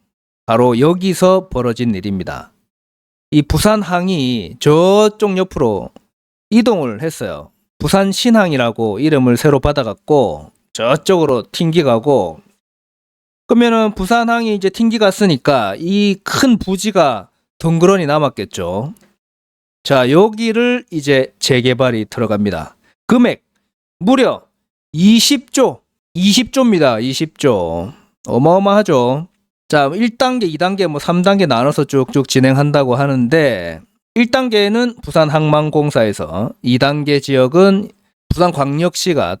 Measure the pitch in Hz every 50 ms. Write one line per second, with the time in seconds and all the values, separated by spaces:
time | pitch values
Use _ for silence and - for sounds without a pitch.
0 | _ _ _ _ _ _ _ _ _ - 113 113 123 123 120 117 135 160 175 185
1 | 185 190 175 - 185 185 190 190 185 185 - 127 120 120 117 - 123 117 107 92
2 | 92 104 98 95 87 76 71 65 - - _ _ _ _ _ _ _ _ _ _
3 | _ _ _ _ _ - - 151 147 - - 156 - 214 214 214 202 160 180 175
4 | 180 185 190 165 131 123 123 117 92 80 - - - 147 151 160 175 185 196 208
5 | 214 214 208 214 214 208 190 185 185 185 - - 131 117 104 95 58 - _ -
6 | _ _ _ _ _ _ _ _ _ - 214 226 233 247 226 180 143 123 107 101
7 | 143 165 156 - 127 98 82 73 76 - _ _ _ _ _ - - 147 - 196
8 | 196 196 190 - - 247 233 220 196 180 151 131 120 117 110 - 113 110 101 101
9 | 139 160 156 135 127 127 120 117 - 151 139 135 - 147 147 - 127 110 98 -
10 | _ - 151 143 120 95 78 76 73 - _ _ _ _ - - 110 117 135 156
11 | - - 190 175 160 135 131 117 98 - - - 175 165 160 175 160 135 117 113
12 | 110 147 139 120 95 85 78 - _ _ _ _ _ _ _ _ _ _ _ _
13 | _ _ _ _ _ _ _ _ _ - 240 233 240 240 226 226 220 214 208 -
14 | 190 180 233 233 233 226 233 233 226 220 214 202 185 190 - - 233 226 220 233
15 | 214 196 180 - 208 190 156 123 - - 143 127 110 98 98 107 156 175 196 208
16 | 208 202 190 190 - - - - - 269 233 190 - - 190 185 185 220 202 190
17 | 160 139 120 101 92 - _ _ _ _ _ - - 165 165 165 165 180 196 190
18 | 170 139 143 156 151 131 - - 98 - - - 92 85 90 98 117 156 226 _
19 | _ _ _ _ _ _ _ _ _ _ _ _ _ _ _ _ - - 143 131
20 | 127 123 139 165 202 226 214 214 233 226 220 226 240 247 247 247 - - - 160
21 | 139 143 143 131 131 - _ - - - 139 123 117 127 127 120 131 127 120 110
22 | 107 - - - 120 104 107 101 104 104 90 80 76 - _ _ _ _ _ _
23 | _ - 220 254 247 214 131 - _ _ _ _ _ _ _ _ _ _ _ -
24 | 170 196 269 269 254 180 123 95 - _ _ _ _ _ _ _ _ _ - 151
25 | 180 208 226 233 190 - 285 247 - _ - 285 254 190 135 - _ _ _ _
26 | _ _ - 165 180 202 202 254 247 - - 269 262 240 208 170 151 131 117 110
27 | 117 131 131 - 160 160 _ - - 139 117 98 87 82 82 85 85 95 - _
28 | _ _ _ _ - - 113 120 139 160 175 190 196 202 202 208 214 - 160 127
29 | 120 120 131 147 165 - _ _ _ _ _ _ _ - - 151 139 139 156 196
30 | 233 240 226 - 269 254 254 254 220 170 151 147 175 185 196 190 190 165 151 143
31 | - - 170 175 180 196 196 196 190 156 127 113 127 143 147 - 143 - - 135
32 | 131 - - 143 131 - - 139 127 131 131 135 143 147 143 147 139 127 120 123
33 | 143 143 135 131 120 117 151 165 151 135 113 92 87 85 80 82 - _ _ _
34 | _ _ - 226 240 233 240 262 262 247 220 208 202 202 214 226 247 240 226 -
35 | - - - 165 160 151 147 156 156 151 151 151 151 156 147 156 147 147 - 135
36 | 113 107 101 - 87 76 80 90 110 131 - _ - 131 123 123 131 139 143 147
37 | 147 143 143 143 139 - 139 131 127 127 143 175 190 196 196 196 202 - - _
38 | _ _ _ _ _ - - 151 175 175 165 147 139 139 139 151 170 180 - -
39 | - 185 170 139 101 85 92 98